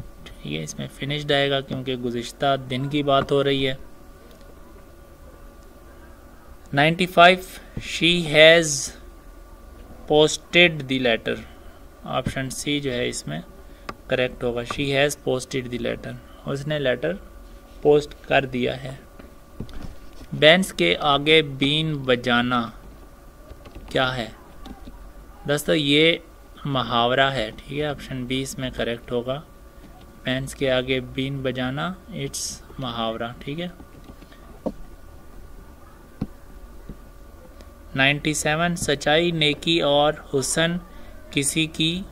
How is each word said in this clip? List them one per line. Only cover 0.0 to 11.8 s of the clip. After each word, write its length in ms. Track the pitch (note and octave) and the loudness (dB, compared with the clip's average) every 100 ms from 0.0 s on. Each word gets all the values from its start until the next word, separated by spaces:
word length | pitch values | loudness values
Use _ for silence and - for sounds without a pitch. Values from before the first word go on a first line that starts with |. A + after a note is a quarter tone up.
| - - - | -8 -12 -18
ठीक 260 | - D3 | -14 -8
है, 100 | D#3 | -8
इसमें 240 | D#3 - C3+ | -8 -10 -12
फिनिश्ड 420 | - C#3 D3 D3 | -8 -6 -4 0
आएगा 300 | C#3+ C#3 C#3 | 2 2 0
क्योंकि 340 | C#3 C3+ B2+ B2 | -2 -6 -4 -4
गुज़िश्ता 580 | B2 A#2+ A#2 - C#3+ C#3 B2+ | -4 -4 -6 -2 0 0 -2
दिन 240 | B2+ C#3 | -4 -2
की 140 | D3 | 0
बात 280 | C#3+ C3+ C3+ | 4 2 4
हो 100 | C#3+ | 2
रही 220 | C#3 C#3 | 2 2
है। 140 | C3+ C3 - - - - - - - - - - - - - - - - - - - - - - - - - - - - - | 0 -2 -10 -18 -20 -20 -20 -20 -20 -20 -20 -20 -20 -20 -20 -20 -20 -20 -20 -20 -20 -20 -20 -20 -20 -20 -20 -20 -20 -20 -4
नाइंटी 320 | C#3 D3+ E3+ F3 | 2 4 4 4
फ़ाइव, 360 | F3 F3 F#3 - - - - - | 8 8 8 0 -16 -14 -12 -8
she 260 | - D#3+ F3 D#3+ | 0 2 2 4
has 440 | D3+ D#3+ E3+ D#3+ C#3 - - - - - - - - - - - - - | 10 10 10 6 -2 -6 -12 -20 -20 -20 -20 -20 -20 -20 -20 -18 -14 2
posted 720 | D3+ D#3 - - F3 F3 D#3 C3 | 4 4 2 2 6 6 4 -4
the 120 | C3 | 0
letter, 360 | B2 A2+ A#2+ A2+ - - - - | 2 0 -2 -6 -8 -16 -20 -20